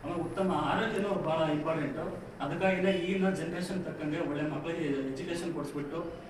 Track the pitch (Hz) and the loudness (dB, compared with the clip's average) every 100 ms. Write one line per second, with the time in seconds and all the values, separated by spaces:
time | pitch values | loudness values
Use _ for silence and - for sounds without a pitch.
0 | 175 170 165 - 190 156 147 175 220 190 | -4 -2 -2 0 2 2 2 2 2 0
1 | 202 - 156 185 156 151 160 160 135 - | 2 2 2 2 4 2 2 0 0 -2
2 | 175 - - - 143 175 190 180 190 180 | -4 -6 -10 -6 -4 2 4 4 4 2
3 | 175 190 185 - 165 170 180 190 151 151 | 2 4 4 2 -2 -2 -2 -2 -4 -4
4 | 151 165 147 143 151 147 165 165 147 135 | -2 0 0 0 -2 -2 -4 -2 0 0
5 | 135 135 175 170 170 151 - 147 139 165 | -2 -4 -4 -2 -2 -4 -4 -4 -4 -4
6 | 165 - | -6 -8